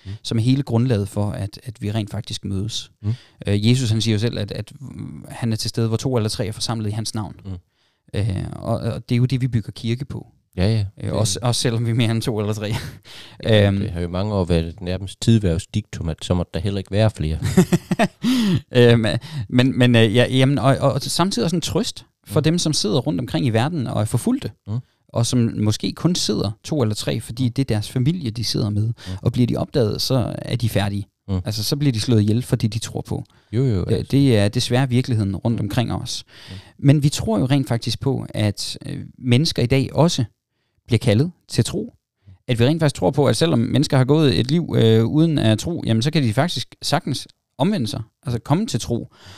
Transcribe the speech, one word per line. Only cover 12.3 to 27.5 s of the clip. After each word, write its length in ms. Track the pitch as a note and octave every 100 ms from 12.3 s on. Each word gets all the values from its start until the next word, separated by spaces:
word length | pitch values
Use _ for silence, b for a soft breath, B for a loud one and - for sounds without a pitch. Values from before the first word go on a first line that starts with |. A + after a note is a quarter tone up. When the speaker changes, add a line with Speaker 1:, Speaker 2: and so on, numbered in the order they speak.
| G#2+
Speaker 2:
eller 140 | G#2
tre. 200 | G#2+ G#2 A2 D#2+ B B B B B
Speaker 1:
Ja, 240 | - G#2+ G2+
Speaker 2:
Øhm. 120 | G2
Speaker 1:
det 100 | F#2
har 80 | E2+
jo 60 | F2
i 40 |
mange 220 | F2+ G#2+
år 120 | G2+ E2+
været 220 | E2+ E2
et 140 | D#2+
nærmest 400 | F2 F#2 F#2+ -
tidværvsdiktum, 880 | - A2+ G2+ E2 - G#2 - - E2+
at 80 | D#2
så 120 | -
måtte 160 | F2+ E2+
der 60 | -
heller 180 | F#2 G2
ikke 140 | -
være 180 | G2 A2
flere. 280 | - D#2 E2+
Speaker 2:
<laughs> 60 | - - - E3+ - - A3 - A#3+ B3+ G#3+ E3 - B2
Øhm, 300 | A#2+ A#2 A2 - B D3+ G#2
men, 280 | B2 C3 F2+
men, 180 | B2 A#2
øh, 200 | A2+ A2+
ja, 100 | G#2+
jamen, 280 | C3 C3 C#3+
og, 180 | B2 B2+
og, 120 | C#3
og 80 | -
samtidig 420 | - - F3+ A3 F#3+
også 100 | E3+
en 60 |
trøst, 440 | - - E3 - - _ -
for 120 | D#3+
Speaker 1:
Mm. 40 |
Speaker 2:
dem, 140 | D3+ E3+
som 160 | D#3
sidder 260 | D3 G#3 D#3+
rundt 200 | C3+ -
omkring 260 | B2 D#3 B2
i 40 |
verden 380 | A2 C3+ F3 A#2
og 140 | -
er 40 | G#2+
forfulgte, 460 | A#2+ - B3+ - - -
Speaker 1:
Mm. 100 | A2+ - _ _
Speaker 2:
og 180 | - A#2
som 260 | B2+ A#2 -
måske 340 | G#2+ G#2+ -
kun 220 | - D#3+ F3
sidder 360 | - - G2 G#2
to 180 | - D3+
eller 140 | A2 G#2+
tre, 260 | - C3
fordi 240 | - A#2+
Speaker 1:
Mm. 60 | B2+